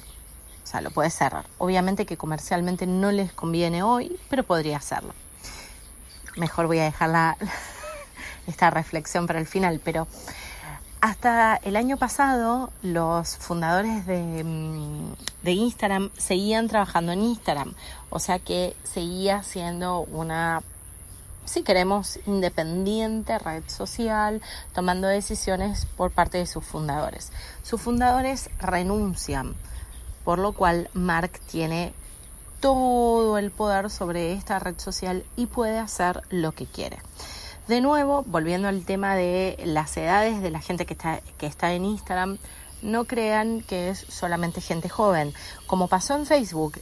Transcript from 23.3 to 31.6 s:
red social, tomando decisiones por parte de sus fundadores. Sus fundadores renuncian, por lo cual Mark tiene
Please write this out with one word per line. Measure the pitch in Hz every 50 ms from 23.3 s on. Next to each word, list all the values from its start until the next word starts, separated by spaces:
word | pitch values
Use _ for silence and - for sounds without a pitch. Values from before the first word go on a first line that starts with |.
| 226
red | 208 - 165 160 160 165
social, | - - - - - - - 233 220 214 214 214 214 220 220 - - - - - - -
tomando | 185 185 180 180 185 190 190
decisiones | 196 202 202 - 214 202 - 196 190 175 - 208 202 - -
por | - - - 180 180
parte | - - 170 165 -
de | 180 180
sus | 170 - 160 -
fundadores. | - - 156 156 147 143 151 147 - - - - - - - - - - - -
Sus | - 233 220
fundadores | - 233 240 240 247 247 247 262 262 262 269 247 - - -
renuncian, | - 190 180 180 175 180 185 196 214 208 196 170 - - - 143 135 127 - - - - - - - - - - - - - - - -
por | 170 175 175
lo | 190 208 196
cual | - 190 175 170 175 170 - -
Mark | 185 180 180 165 165 175 175 - - - -
tiene | - 165